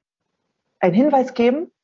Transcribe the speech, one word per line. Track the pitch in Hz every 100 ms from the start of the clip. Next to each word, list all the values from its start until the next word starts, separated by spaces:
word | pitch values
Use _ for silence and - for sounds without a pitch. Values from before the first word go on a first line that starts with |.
| _ _ _ _ _ _ _ _
einen | 180
Hinweis | 185 294 277 254
geben, | - 233 285 349 _